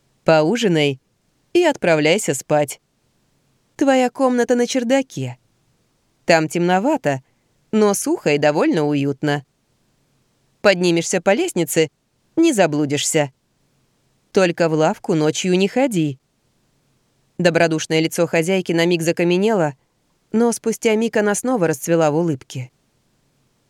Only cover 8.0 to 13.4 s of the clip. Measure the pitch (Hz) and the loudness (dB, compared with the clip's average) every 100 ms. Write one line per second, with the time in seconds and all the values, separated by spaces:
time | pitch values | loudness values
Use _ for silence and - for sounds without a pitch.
8 | 277 349 165 147 147 151 302 185 147 147 | -4 -2 0 2 2 2 0 0 0 -2
9 | 139 135 151 143 - _ _ _ _ _ | -2 -2 -2 -4 -6 _ _ _ _ _
10 | _ _ _ _ _ _ 208 180 180 170 | _ _ _ _ _ _ 0 2 2 0
11 | - 185 196 233 359 180 160 165 156 _ | -2 -2 0 0 -2 -4 -2 -2 -2 _
12 | _ _ _ - 330 220 165 147 147 147 | _ _ _ 0 0 2 0 0 -2 -2
13 | - 160 143 _ | -2 -2 -2 _